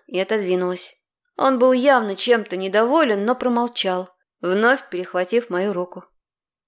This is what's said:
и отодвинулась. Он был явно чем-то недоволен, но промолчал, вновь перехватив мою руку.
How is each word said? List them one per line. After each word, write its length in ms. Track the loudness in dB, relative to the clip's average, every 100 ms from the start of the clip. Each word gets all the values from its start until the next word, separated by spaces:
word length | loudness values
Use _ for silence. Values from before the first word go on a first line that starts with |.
| _
и 120 | -6
отодвинулась. 840 | -2 -2 0 -2 -2 -4 -10 -12 _ _ _ -2
Он 180 | 0 4
был 140 | 4
явно 440 | 4 4 2 2 -4
чем-то 420 | 2 2 0 -6
недоволен, 680 | -2 0 2 2 2 0
но 100 | 0
промолчал, 760 | -2 0 0 -2 -2 -4 -4 -6 _ _ _
вновь 480 | -2 2 2 2 -2
перехватив 580 | -8 -6 -4 0 0 0
мою 240 | -4 -2
руку. 320 | -4 -6 -10 -20 _ _ _ _ _